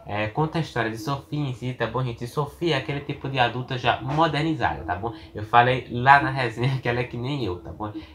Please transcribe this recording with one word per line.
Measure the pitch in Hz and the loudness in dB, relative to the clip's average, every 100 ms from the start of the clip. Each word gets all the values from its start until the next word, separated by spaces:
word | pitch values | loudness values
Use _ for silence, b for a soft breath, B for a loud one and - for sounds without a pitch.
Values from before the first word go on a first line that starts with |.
é, | - 104 107 | -6 -4 -2
conta | 151 156 170 | 0 0 0
a | |
história | 147 123 113 | -2 -2 -2
de | 113 | -4
Sofia | - 139 - 147 | -4 -6 -6 -4
em | 139 | -4
si, | 120 127 | -4 -8
tá | 127 113 | -4 -4
bom, | 123 | -2
gente? | 127 117 120 | -4 -4 -6
Sofia | - 147 - 170 | -4 -4 -2 0
é | 139 | 0
aquele | - 143 | -2 -6
tipo | 143 - 139 | -6 -8 -4
de | 135 | 2
adulta | 120 120 123 127 | 2 0 -4 -2
já | 120 120 | 0 0
modernizada, | 127 147 165 143 160 143 90 73 | 0 2 2 2 0 0 0 -2
tá | - | -4
bom? | 90 110 B B | -4 -4 B B
Eu | 104 | -10
falei | 104 120 123 127 - | 4 6 6 4 -2
lá | 120 127 143 | 2 8 8
na | 139 | 6
resenha | 135 120 113 127 131 | 0 -2 0 0 0
que | 120 | 0
ela | 120 | 0
é | |
que | 120 120 | -2 -6
nem | 123 147 | -4 -2
eu, | 107 87 | -2 -4
tá | 80 | -8
bom? | - 107 104 B | -8 -8 -8 B